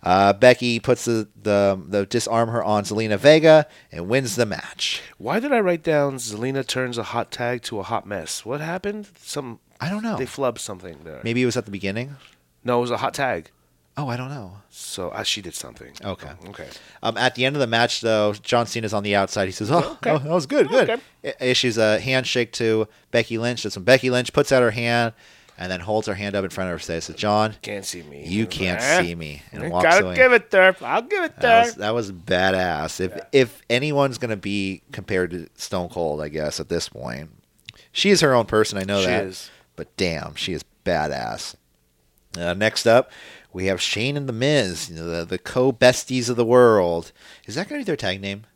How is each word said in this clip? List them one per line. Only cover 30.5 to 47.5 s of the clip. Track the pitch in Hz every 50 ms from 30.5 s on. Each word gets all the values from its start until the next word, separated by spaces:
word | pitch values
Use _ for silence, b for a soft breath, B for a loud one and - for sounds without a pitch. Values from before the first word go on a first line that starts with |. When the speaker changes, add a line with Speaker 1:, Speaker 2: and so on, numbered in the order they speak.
| - 190 185 190 185 -
Speaker 2:
I'll | - 120 143 202 240
give | 294 415 392 349
it | 311 -
Speaker 1:
That | -
Speaker 2:
there. | - 240 226 226 233
Speaker 1:
was, | 233 -
that | - 101 107 113
was | 120 110 98
badass. | 98 87 82 - 95 90 92 95 92 92 92 90 82 73 78 80 - -
If, | 92 90
Speaker 2:
Yeah. | - - - -
Speaker 1:
if | - 139 131 113 - - _ _
anyone's | 117 123 139 151 147 143 139 139 123
gonna | - 123 117 110
be | 101 - 101 101 104 98 95 95 90 _ _
compared | - - 92 - 104 92 90 85
to | 87 90 82 - _
Stone | _ - - - 92 90 85
Cold, | - 90 85 78 76 76
I | 76 76
guess, | 73 76 76 76 - -
at | 78 -
this | 85 85 - -
point, | - 58 64 - 60 67 78 78 50 _ _ _ _ _ _ - b b b b
she | b - - 202
is | 202 170
her | 170 143 131
own | 120 110
person. | - - 107 107 - 104 98
I | 95
know | 95 101 101
Speaker 2:
She | 95
Speaker 1:
that. | 92 90 92 98
Speaker 2:
is. | 95 92 - - b b b b b _
Speaker 1:
But | - 80 _ _
damn, | - 95 87 82 76 78 78 76
she | - - - 87
is | 73 - _ _ _ _
badass. | 95 87 78 76 76 69 65 60 55 53 - - - - _ _ _ _ _ _ _ _ _ _ _ _ _ _ _ -
Uh, | 85 85 87 87
next | 95 107 110 - - -
up, | 113 113 123 131 B B B B B B B B B
we | _ 90 92
have | 95 95 90
Shane | - - - 101 113 135 143
and | 147 143
The | 131 117
Miz, | 110 127 143 151 143 110 92 87 80 - -
you | 85
know, | 80 82
the, | 85 82 85 85
the | 82 92 90
co-besties | _ - - 127 127 135 135 - 127 127 127 - - - 127 127 120 117
of | 123
the | 113 120
world. | 113 123 123 123 117 110 101 90 87 85 85 85 - B B B B B B B
Is | -